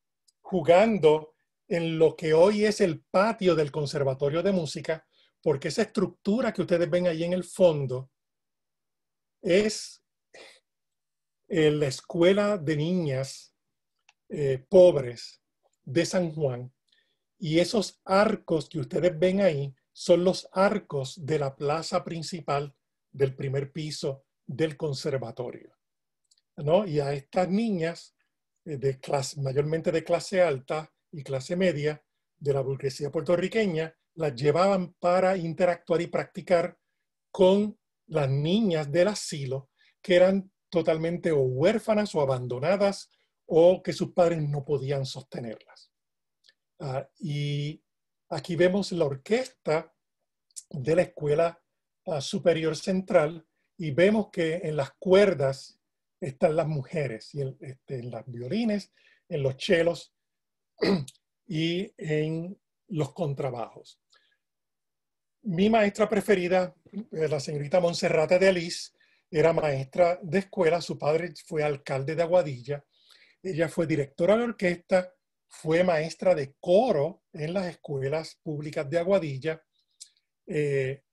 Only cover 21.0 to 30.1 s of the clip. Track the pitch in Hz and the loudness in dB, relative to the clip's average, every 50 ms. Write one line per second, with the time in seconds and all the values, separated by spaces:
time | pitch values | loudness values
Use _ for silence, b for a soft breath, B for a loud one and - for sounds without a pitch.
21 | 131 131 - 190 156 127 156 147 143 135 131 - 147 143 147 160 156 - 185 180 | -6 -8 -10 -10 -6 -2 -2 -2 -2 -4 -6 -4 -4 -4 -4 -4 -4 -4 -4 -4
22 | 180 - 175 165 151 - - 165 - - 143 143 147 143 - _ _ _ _ _ | -4 -6 -10 -10 -10 -10 -10 -8 -4 -4 -4 -4 -4 -6 -12 _ _ _ _ _
23 | _ _ - 135 139 131 131 - 139 135 131 139 135 135 - 160 151 151 147 - | _ _ -4 -2 -2 -2 -2 -4 -6 -4 -4 -4 -4 -6 -8 -10 -8 -8 -8 -6
24 | - 147 131 - _ _ _ _ _ - 143 117 156 160 147 - 170 151 135 - | -6 -6 -6 -8 _ _ _ _ _ -10 -4 -4 -4 -4 -4 -4 -6 -6 -6 -4
25 | - 156 135 131 117 113 113 - 120 120 - - - - _ _ _ _ _ _ | -4 -4 -4 -4 -6 -6 -10 -10 -10 -10 -10 -14 -18 -20 _ _ _ _ _ _
26 | _ _ _ _ _ _ _ _ _ _ _ - 147 147 165 196 214 190 147 147 | _ _ _ _ _ _ _ _ _ _ _ -6 0 2 2 2 2 0 -2 -2
27 | 139 139 147 139 139 _ - 190 185 170 190 208 233 226 202 170 160 165 170 - | -2 -2 -4 -6 -8 _ -2 -2 0 0 0 0 0 0 -2 -2 -2 -4 -6 -8
28 | - - _ _ _ _ _ _ _ _ _ _ - 175 151 127 123 139 131 131 | -14 -20 _ _ _ _ _ _ _ _ _ _ -12 -10 -6 -4 -2 -2 -4 -4
29 | - - - 139 135 - - 147 139 135 127 143 143 151 160 160 156 175 160 165 | -6 -4 -4 -4 -4 -4 -6 -6 -6 -4 -2 -2 -2 -2 -2 -4 -2 -2 -2 -2
30 | 160 - | -2 -2